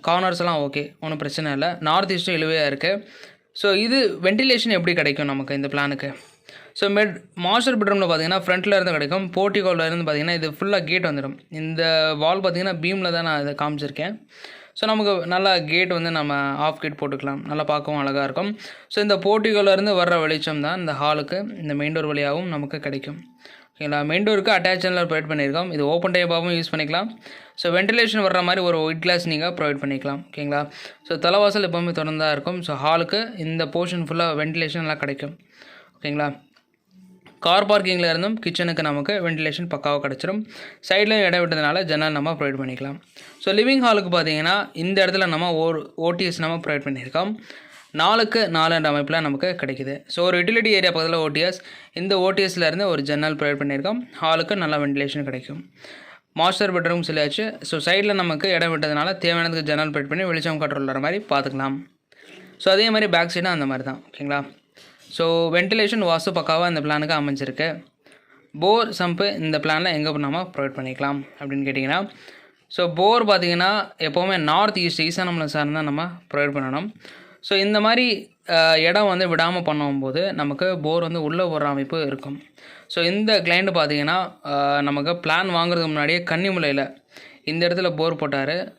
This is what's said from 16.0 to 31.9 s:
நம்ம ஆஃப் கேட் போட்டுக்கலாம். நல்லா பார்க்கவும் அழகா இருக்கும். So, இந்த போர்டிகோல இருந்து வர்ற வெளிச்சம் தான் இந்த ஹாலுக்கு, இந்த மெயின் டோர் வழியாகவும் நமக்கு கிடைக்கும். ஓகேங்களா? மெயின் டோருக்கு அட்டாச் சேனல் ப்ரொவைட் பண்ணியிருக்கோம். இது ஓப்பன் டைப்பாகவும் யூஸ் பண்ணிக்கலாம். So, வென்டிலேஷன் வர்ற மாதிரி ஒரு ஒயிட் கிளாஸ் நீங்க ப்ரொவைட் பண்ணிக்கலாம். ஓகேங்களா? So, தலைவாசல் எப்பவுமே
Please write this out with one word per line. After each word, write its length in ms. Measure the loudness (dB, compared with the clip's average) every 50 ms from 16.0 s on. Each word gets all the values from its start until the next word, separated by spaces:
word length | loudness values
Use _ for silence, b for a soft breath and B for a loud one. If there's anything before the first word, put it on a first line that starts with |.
| -2 -2
நம்ம 240 | -2 -2 -2 0 0
ஆஃப் 440 | 0 0 -2 -2 0 0 -2 -2 -2
கேட் 200 | -6 -8 -6 -6
போட்டுக்கலாம். 440 | -6 -6 -6 -6 -6 -6 -6 -6 -8
நல்லா 180 | -6 -4 -4 -2
பார்க்கவும் 360 | 0 -2 -2 -2 -4 -4 -2
அழகா 240 | -2 -2 0 -2 -2
இருக்கும். 360 | -2 -2 -4 -4 -4 -6 -8 B B B B B B
So, 140 | -2 -2 2
இந்த 120 | 2 2 2
போர்டிகோல 540 | 4 2 2 4 4 2 4 4 6 6
இருந்து 220 | 6 4 4 2 2
வர்ற 260 | 4 4 4 4 2
வெளிச்சம் 420 | 2 2 0 -2 -2 -2 -2 -2
தான் 180 | -2 -2 -2 -4
இந்த 120 | -4 -4
ஹாலுக்கு, 720 | -4 0 0 0 2 0 0 -4 -4 -6 -6 -6 -10 -8
இந்த 120 | -6 -4 -4
மெயின் 220 | -2 -2 -2 -2
டோர் 100 | -2 -2
வழியாகவும் 420 | -2 -2 0 0 0 -2 -2 -4 -4
நமக்கு 320 | -4 -6 -6 -6 -8 -8
கிடைக்கும். 460 | -6 -6 -6 -6 -8 -10 -12 -14 -16 -20 -20 B B B B B B B B _
ஓகேங்களா? 260 | -6 -2 -2 -2 0
மெயின் 180 | 0 0 2 2
டோருக்கு 260 | 2 2 2 2 2
அட்டாச் 280 | 2 4 4 2 2 2
சேனல் 280 | 0 0 0 0 0
ப்ரொவைட் 240 | 0 0 -2 -2 -2
பண்ணியிருக்கோம். 420 | -2 -2 0 0 0 -2 -4 -4
இது 140 | -2 -2 0
ஓப்பன் 260 | 2 0 2 0 0
டைப்பாகவும் 520 | 0 0 -2 0 0 0 0 0 -2 -2 -2
யூஸ் 80 | -4
பண்ணிக்கலாம். 360 | -4 -4 -4 -2 -2 -2 -4 -4 -8 B B B B B B B B
So, 200 | B -2 0 2
வென்டிலேஷன் 540 | 2 2 2 2 2 2 2 2 2 2 2
வர்ற 140 | 2 2 2
மாதிரி 220 | 2 2 2 2
ஒரு 160 | 2 2 2
ஒயிட் 200 | 0 0 -2 -2
கிளாஸ் 260 | 0 0 0 2 0 0
நீங்க 200 | -2 0 0 -2
ப்ரொவைட் 300 | -2 0 0 0 0 -2
பண்ணிக்கலாம். 480 | -2 -4 -4 -4 -4 -4 -6 -6 -10 -12
ஓகேங்களா? 380 | -10 -8 -4 -2 -2 -2 -2 -4 B B B B B B B
So, 140 | -6 -4 0
தலைவாசல் 520 | 2 4 4 6 4 4 4 2 0 0
எப்பவுமே 220 | 0 0 -2 0